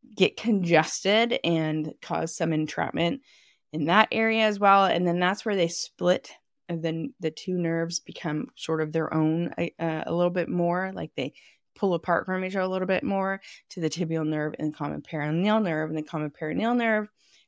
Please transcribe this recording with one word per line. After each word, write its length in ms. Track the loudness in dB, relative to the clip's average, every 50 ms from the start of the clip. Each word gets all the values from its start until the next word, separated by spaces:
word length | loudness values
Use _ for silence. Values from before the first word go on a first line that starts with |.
| -20 -18 0
get 220 | 2 2 2 2
congested 1000 | -2 0 0 2 2 4 4 6 4 4 4 -2 -2 0 2 4 4 4 2 0 -2 0
and 480 | 0 2 2 2 0 0 -2 -4 -4 -8 -12
cause 340 | -8 -4 -2 -2 -2 -4 -2
some 180 | -2 -2 0 0
entrapment 680 | 0 -2 -2 -2 -4 -4 -2 -2 0 0 0 -2 -4 -8 _ _ _ _ _ _ _ _ _ -6
in 120 | -4 0
that 240 | 2 4 4 4 4
area 340 | 2 0 0 2 2 2 2
as 140 | 0 2 4
well. 280 | 4 6 6 6 6
And 200 | 4 4 2 2
then 140 | 2 2 2
that's 240 | 2 0 0 -2 -2
where 120 | -2 0
they 120 | 2 0 0
split, 640 | 0 -4 -8 -10 -8 0 2 2 2 2 0 -6 -18 -20 _ _ _ _ _ -8
and 140 | -8 -4 -4
then 300 | -4 -2 -4 -4 -6 -8 _
the 100 | -6 -6
two 280 | -4 -4 -6 -4 -2 0
nerves 420 | 0 0 0 0 -2 -2 -4 -6
become 480 | -6 -8 -12 -8 -4 -4 -2 -2 -4 -6 -10
sort 260 | -10 -6 -4 -2 -2
of 120 | -2 -2 0
their 200 | -2 -2 0 2
own, 400 | 2 2 4 2 2 0 -2 -2 -4
uh, 460 | -4 -4 -4 -4 -4 -4 -2 -4 -4
a 80 | -2 0
little 160 | 2 2 2
bit 180 | 2 0 -2 -2
more, 420 | 0 0 2 2 0 0 -2 -4 -6
like 160 | -8 -8 -8 -6
they 200 | -6 -6 -6 -8 -12 -20 -20 _ _ _ _ _
pull 180 | -2 0 0 0
apart 320 | 0 2 2 2 2 2
from 200 | 0 -2 -4 -4
each 120 | -2 -2
other 80 | -2 -2
a 40 | 0
little 200 | -2 -2 0 0
bit 160 | 0 0 0
more 380 | 0 0 0 0 -2 -2 -4 -8 -14 -20 -20 _ _
to 100 | -8 -4
the 100 | -2 -2
tibial 360 | -2 -2 -2 -2 0 0 0
nerve 280 | 0 -2 -2 -2 -4 -4 -4
and 160 | -4 -4 -4
common 280 | -4 -6 -6 -6 -8 -8
peroneal 600 | -8 -6 -4 -2 -2 0 2 2 2 2 2 2
nerve. 280 | 0 0 -2 -2 -2
And 80 | -4 -6
the 40 | -6
common 280 | -6 -6 -4 -4 -6
peroneal 440 | -6 _ -6 -4 -2 -2 0 0 0
nerve 340 | 2 2 2 2 0 -2 -4 -10 _ _ _ _ _ _